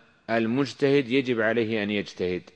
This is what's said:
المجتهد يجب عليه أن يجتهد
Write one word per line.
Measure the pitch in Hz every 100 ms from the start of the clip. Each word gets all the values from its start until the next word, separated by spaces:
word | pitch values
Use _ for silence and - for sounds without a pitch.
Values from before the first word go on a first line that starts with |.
| _ _ -
المجتهد | 113 113 127 135 - 139 143 120
يجب | 135 127 113
عليه | 110 113 110 113
أن | 101
يجتهد | 104 90 - 90 90 -